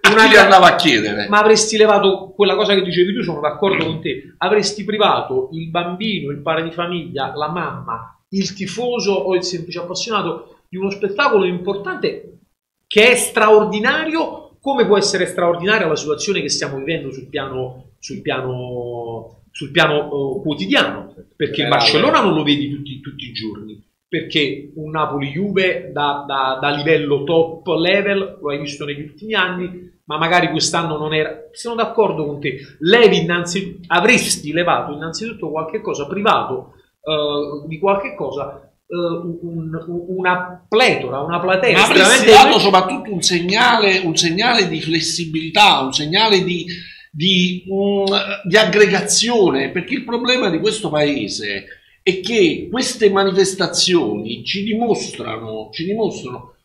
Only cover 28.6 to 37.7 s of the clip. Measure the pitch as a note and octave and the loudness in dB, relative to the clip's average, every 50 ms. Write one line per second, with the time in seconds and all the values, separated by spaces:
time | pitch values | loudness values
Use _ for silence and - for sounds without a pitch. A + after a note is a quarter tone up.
28.6 | D3 C#3+ C#3+ - D#3 C#3+ D3 C#3+ D3+ D3 - - G3+ A3 A3 G3 F3+ F3+ F3+ F3+ | -6 -10 -10 -10 -8 -8 -8 -10 -12 -16 -16 -16 -10 -4 -2 -2 -2 -2 -4 -6
29.6 | F3+ F3 - - - - _ _ _ - D3+ D3+ E3 E3 F3+ F3 E3 - D#3+ D#3+ | -8 -8 -10 -14 -18 -20 _ _ _ -8 -4 -2 0 2 2 2 2 2 -2 -2
30.6 | - - - E3+ E3 D#3+ D#3 D3+ D3+ D3+ D#3 D#3 D#3 D3+ - - - - _ - | -2 -2 -2 -2 -2 -2 -4 -4 -4 -2 -2 -2 -2 -2 -6 -12 -16 -20 _ -12
31.6 | - A#3 A#3 A3+ A3 - - A#3 G#3 - D#3 D#3 D3+ C#3+ C#3+ C#3 C#3+ C#3+ B2 - | -10 -8 -4 -4 -4 -2 2 2 2 2 0 -2 -4 -6 -6 -6 -6 -6 -6 -8
32.6 | - - - _ D3+ E3+ G#3+ A#3+ A#3 G3 F3+ E3+ D#3+ E3 F3 F3 E3+ - - G3 | -14 -20 -14 _ 2 4 6 8 8 6 6 4 2 0 0 -2 -2 -4 -4 -6
33.6 | F#3+ - - - - - E3 F3 F3+ A#3 B3 G3+ - - - - - D3 D3+ E3+ | -6 -6 -12 -16 -2 2 2 4 6 4 4 4 2 -2 -4 -6 -6 -4 -2 0
34.6 | E3+ E3 C#3+ A#2+ A#2+ C#3+ D3 D3 D#3+ E3 D#3+ - G#3+ A#3 G#3+ E3+ - D3+ D3 D#3 | 2 2 2 0 0 -6 -8 -8 -8 -8 -8 -8 -10 -10 -8 -8 -8 -6 -6 -6
35.6 | D#3 - - G#3+ - - C#3+ - - - F#3 G3+ G3+ A3 E3 B2+ - - B2+ C3 | -6 -6 -8 -6 -6 -6 -6 -6 -6 -6 -6 -2 0 0 0 0 -2 -4 -8 -8
36.6 | - - _ _ _ _ _ _ _ D3+ D#3 D3+ D3 D3 D3 D3 D3 C#3+ D3 C#3+ | -10 -14 _ _ _ _ _ _ _ -4 -4 -2 -2 -2 -4 -4 -4 -6 -8 -12
37.6 | D3 D#3+ | -10 -12